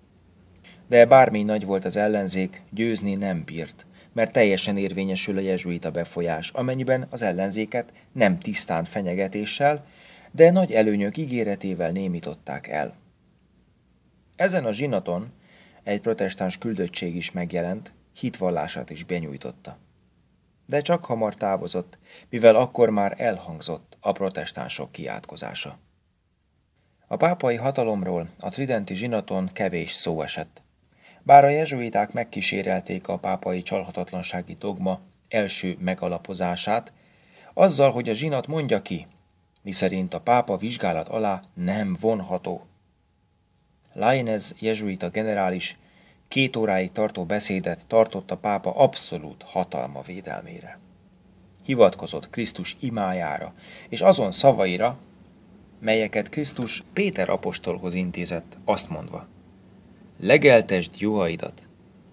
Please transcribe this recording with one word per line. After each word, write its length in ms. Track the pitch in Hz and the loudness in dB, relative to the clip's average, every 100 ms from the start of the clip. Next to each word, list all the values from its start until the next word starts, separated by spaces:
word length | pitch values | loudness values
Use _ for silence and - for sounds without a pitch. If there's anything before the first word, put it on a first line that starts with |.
| _ _ _ _ _ - - - - | _ _ _ _ _ -20 -20 -20 4
De 180 | 120 117 | 8 10
bármi 360 | 135 123 107 | 10 8 4
nagy 220 | 104 107 | 0 -2
volt 200 | 98 98 | -2 -2
az 120 | 92 98 | -2 0
ellenzék, 640 | 104 104 95 92 92 - - | 0 0 0 0 -2 -6 -12
győzni 440 | 101 117 107 101 | -4 0 0 0
nem 280 | 98 98 87 | -2 -4 -4
bírt – 420 | 76 82 78 - - - - - | -6 -10 -10 -14 -20 -20 -10 -2
mert 160 | 110 | 0
teljesen 440 | - 107 92 - 101 | 4 4 4 0 -2
érvényesül 600 | 98 90 95 92 - 98 | -2 -4 -4 -4 -4 -2
a 40 | |
jezsuita 500 | 95 92 90 85 92 | -2 -2 -4 -6 -6
befolyás, 600 | - 85 - 87 80 82 | -6 -4 -4 -4 -4 -6
amennyiben 560 | - 127 131 127 127 - | -4 -4 -4 -2 -2 -2
az 120 | 120 | -4
ellenzéket 720 | 107 90 98 101 107 123 - - _ | -2 -2 -2 -4 -4 -6 -8 -14 _
nem 260 | - 104 90 | 2 2 2
tisztán 460 | - 202 - 82 | 0 0 2 0
fenyegetéssel, 1000 | 87 110 95 92 95 104 104 - 143 147 - - - - - | -2 -4 -4 -2 -4 -4 -6 0 2 0 -4 -20 -20 -20 -8
de 180 | - 165 | 8 8
nagy 220 | 185 180 | 8 4
előnyök 440 | 113 110 104 101 160 | 4 4 2 0 -4
ígéretével 720 | 147 123 104 98 98 87 82 | -4 -2 -2 -4 -6 -4 -4
némították 800 | 90 95 87 76 - - 69 - | -2 -4 -6 -8 -12 -10 -12 -6
el. 260 | 73 65 - _ _ _ _ _ _ _ _ _ _ _ _ _ - | -6 -6 -8 _ _ _ _ _ _ _ _ _ _ _ _ _ 0
Ezen 280 | 175 180 | 0 2
a 80 | 120 | -2
zsinaton 540 | 104 143 107 90 87 117 - _ - - _ | -2 -2 -2 -2 -4 -6 -14 _ -20 -20 _
egy 180 | - 101 | -6 -4
protestáns 580 | 113 110 95 - 92 90 | -2 -2 -2 -2 -4 -4
küldöttség 580 | 117 101 87 - 90 87 | -6 -4 -4 -4 -6 -6
is 160 | 85 | -6
megjelent, 600 | 90 87 87 87 101 - - _ - | -6 -4 -4 -4 -6 -10 -20 _ -10
hitvallását 720 | 127 - 92 85 73 - 64 | -8 -4 -4 -2 -4 -8 -10
is 140 | 78 | -14
benyújtotta. 720 | 85 87 78 69 - - - 69 _ _ _ _ _ _ _ _ - | -8 -6 -6 -10 -12 -14 -18 -20 _ _ _ _ _ _ _ _ -6
De 140 | 139 | -2
csak 240 | 143 170 | 0 -2
hamar 300 | - 117 107 | -2 -2 -2
távozott, 640 | 104 104 95 87 92 90 - _ - - | -2 -4 -2 -4 -6 -8 -14 _ -20 -10
mivel 280 | 123 113 110 | 6 8 8
akkor 340 | 127 - 117 | 6 4 4
már 240 | 104 101 - | 4 0 -2
elhangzott 800 | 117 92 87 80 - 78 - - | -4 -4 -8 -10 -8 -8 -12 -8
a 120 | 104 | -6
protestánsok 800 | 92 95 87 76 - 62 - 67 | -2 -4 -4 -8 -8 -8 -8 -10
kiátkozása. 840 | - 69 52 - - - - 71 69 _ _ _ _ _ _ _ _ _ _ _ _ _ | -12 -10 -10 -10 -10 -8 -8 -10 -12 _ _ _ _ _ _ _ _ _ _ _ _ _
A 100 | - | 0
pápai 400 | 165 175 131 120 | 2 2 0 0
hatalomról 720 | 131 135 113 104 92 87 85 - | -2 0 0 0 -2 -4 -6 -10
a 100 | 98 | -10
tridenti 440 | 110 135 117 95 | -6 -2 -2 -4
zsinaton 540 | 95 120 113 92 95 92 | -6 -4 -4 -2 -4 -4
kevés 400 | - 98 87 78 | -4 -4 -4 -2
szó 300 | - - 80 | 0 2 0
esett. 420 | 71 - 76 - _ _ _ _ - - | -6 -8 -12 -18 _ _ _ _ -20 -8
Bár 220 | - 143 | 8 10
a 40 | 139 | 10
jezsuiták 640 | 147 156 135 120 107 104 | 4 -2 -4 -2 -2 -2
megkísérelték 960 | 120 117 104 95 98 95 92 - 92 - | -4 -6 -2 -2 0 -2 -2 -4 -8 -6
a 100 | 95 | -6
pápai 440 | 101 90 98 90 | -4 -4 -4 -6
csalhatatlansági 920 | 90 98 92 - 92 92 87 92 87 90 | -4 -6 -6 -8 -8 -8 -6 -8 -10 -10
dogma 420 | 101 95 95 92 - _ _ | -10 -4 -4 -4 -8 _ _
első 480 | 113 98 - 92 85 | -4 -2 -2 -4 -4
megalapozását, 1160 | 90 92 90 85 - 92 90 90 - 113 - - _ _ _ - - | -4 -4 -4 -6 -8 -4 -4 -2 -2 -2 -4 -14 _ _ _ -20 -8
azzal, 360 | - 190 156 139 | 4 6 6 4
hogy 180 | 120 117 | 2 -2
a 60 | |
zsinat 320 | 110 156 135 120 | -4 -2 -4 -4
mondja 360 | 156 135 104 | -4 0 -2
ki, 240 | - 87 - _ _ _ _ _ | -2 -8 -10 _ _ _ _ _
miszerint 520 | 101 92 - 95 92 | 2 6 6 4 -4
a 60 | 87 | -4
pápa 360 | - 123 117 95 | 2 2 2 -2
vizsgálat 520 | 107 120 98 82 80 | -4 -2 -2 -2 -4
alá 340 | 110 107 95 - | -2 -2 -2 -8
nem 420 | - 87 104 101 87 | -6 -2 -2 -2 -2
vonható. 680 | 110 110 92 92 - 87 - _ _ _ _ _ _ _ _ _ _ _ _ | 0 -2 -2 -6 -6 -10 -12 _ _ _ _ _ _ _ _ _ _ _ _
Lainez 640 | - 107 135 117 107 - - | -2 0 2 0 0 0 0
jezsuita 500 | 110 110 107 92 87 | -2 -2 -4 -6 -6
generális 680 | 107 110 104 95 92 - - _ _ _ _ _ | -4 -2 0 0 -2 -4 -8 _ _ _ _ _
két 280 | 135 131 120 | 0 0 0
óráig 360 | 110 95 92 | 0 0 -2
tartó 320 | - 107 - | -2 -4 -4
beszédet 640 | 87 104 - 95 87 85 - | -4 0 0 0 -4 -6 0
tartott 440 | 113 110 98 - | 2 2 0 -10
a 60 | 92 | -6
pápa 340 | 104 101 92 92 | -4 -4 -2 2
abszolút 640 | 135 - - 85 76 67 | 2 2 -6 -6 -10 -16
hatalma 580 | - 98 90 76 64 67 | -8 -6 -4 -6 -8 -10
védelmére. 760 | 78 90 92 50 - - - - - - _ _ _ - - - | -12 -12 -10 -12 -12 -16 -16 -20 -20 -20 _ _ _ -20 -20 -14
Hivatkozott 680 | - 127 98 - 82 78 - | -4 6 6 6 -6 -8 -8
Krisztus 460 | - 110 - 180 - | -4 -4 -4 -8 -8
imájára, 720 | 131 113 95 92 80 71 76 - - - - | -8 -4 -4 -2 -4 -8 -10 -16 -20 -20 -12
és 120 | 120 | 2
azon 320 | 196 185 104 | 4 4 6
szavaira, 640 | - 139 107 95 90 113 135 - - - - - - - - | 8 8 6 2 0 -2 -2 -12 -20 -20 -20 -20 -20 -20 -8
melyeket 480 | 110 110 107 107 101 | 0 0 0 -2 -4
Krisztus 560 | - 143 - 117 - - | -2 0 0 -2 -6 -6
Péter 360 | - 202 - 90 | -2 -2 -2 -2
apostolhoz 680 | 98 - 90 - 90 92 | -2 -2 -6 -6 -6 -4
intézett, 640 | 90 90 85 87 87 - - | -4 -4 -4 -6 -6 -10 -8
azt 260 | - 202 - | 0 2 2
mondva: 360 | 78 - - - - - - - - - - - - | 0 -10 -14 -18 -20 -20 -20 -20 -20 -20 -20 -20 -2
"Legeltesd 800 | 98 147 143 120 - 95 85 - | 6 8 10 8 6 0 -2 -4
juhaidat." 640 | 104 104 87 85 - - - - - - - | -2 0 0 -2 -8 -14 -20 -20 -20 -20 -20